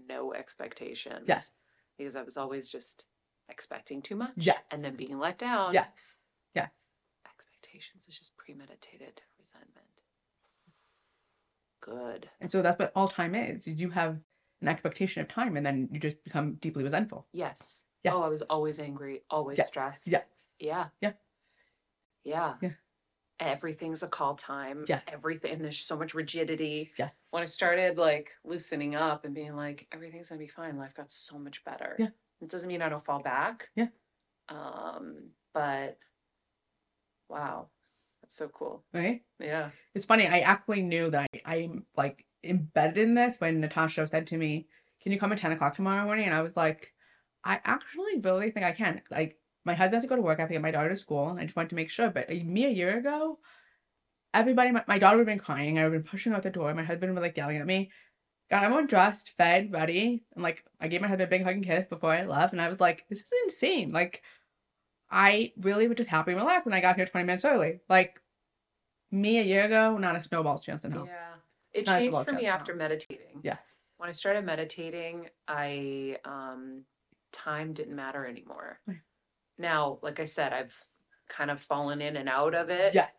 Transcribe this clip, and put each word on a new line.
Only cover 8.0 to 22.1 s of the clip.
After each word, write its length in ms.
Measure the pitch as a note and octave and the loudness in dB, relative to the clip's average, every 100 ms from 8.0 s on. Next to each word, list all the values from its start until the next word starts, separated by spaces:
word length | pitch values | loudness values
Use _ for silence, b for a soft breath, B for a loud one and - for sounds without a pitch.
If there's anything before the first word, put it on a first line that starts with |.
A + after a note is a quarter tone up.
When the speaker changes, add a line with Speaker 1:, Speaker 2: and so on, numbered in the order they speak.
| _ | _
Speaker 1:
is 80 | D#3 | -20
just 200 | - _ | -20 _
premeditated 840 | - C#3 C#3 - - - C3+ - _ _ | -20 -20 -20 -20 -20 -20 -20 -20 _ _
resentment. 480 | - - _ _ _ _ _ _ _ _ _ _ _ _ _ _ _ _ _ _ _ _ _ _ | -20 -20 _ _ _ _ _ _ _ _ _ _ _ _ _ _ _ _ _ _ _ _ _ _
Good. 480 | - A#2+ A#2+ F#2+ - _ | -12 -10 -10 -10 -14 _
Speaker 2:
And 100 | F3+ | -2
so 100 | F#3+ | 2
that's 160 | F3 F3 | 2 2
what 140 | F#3+ | 0
all 140 | F#3+ F#3+ | 2 0
time 260 | - E3+ | 0 -2
is, 320 | G#3+ A#3 - E3 | -2 -4 -8 -8
is 140 | D#3 | -4
you 100 | F3 | -2
have 280 | F3 D#3+ D#3 _ _ _ _ | 0 -2 -4 _ _ _ _
an 80 | E3 | -2
expectation 540 | D#3+ D#3+ - F#3+ E3+ | 0 -4 -2 -4 -2
of 60 | D3+ | -6
time 280 | A3+ B3 D3 | -4 -2 0
and 80 | |
then 240 | C#3+ C3+ B2+ | 0 0 -2
you 80 | D3 | -4
just 240 | D3+ D3 | -6 -6
become 300 | - F3 D#3 - | -6 -4 -2 -4
deeply 280 | D#3+ C#3+ | -6 -4
resentful. 420 | C#3 D#3 G#3+ - - | -2 0 -2 -6 -12
Speaker 1:
Yes. 520 | F3 C#3+ - - - _ _ | -8 -8 -8 -16 -16 _ _
Speaker 2:
Yes. 100 | F3+ | -2
Speaker 1:
Oh, 80 | F3+ | 0
I 60 | D#3 | 0
was 140 | D#3 | -2
always 360 | - D#3 D#3 D3+ | -2 -2 -2 -4
angry, 440 | D3 C#3+ C#3 C3+ - | -8 -8 -10 -10 -4
always 280 | D#3 C#3 C#3+ | -4 -2 0
Speaker 2:
Yes. 100 | - | -2
Speaker 1:
stressed. 380 | C#3+ C3+ C#3+ E3+ | -2 -6 -6 0
Speaker 2:
Yes. 160 | E3 - _ _ _ | 0 0 _ _ _
Speaker 1:
Yeah. 300 | D3+ F3 E3+ - | -6 -4 -6 -4
Speaker 2:
Yeah. 120 | G#3 - _ _ _ _ _ _ _ _ _ | -6 -6 _ _ _ _ _ _ _ _ _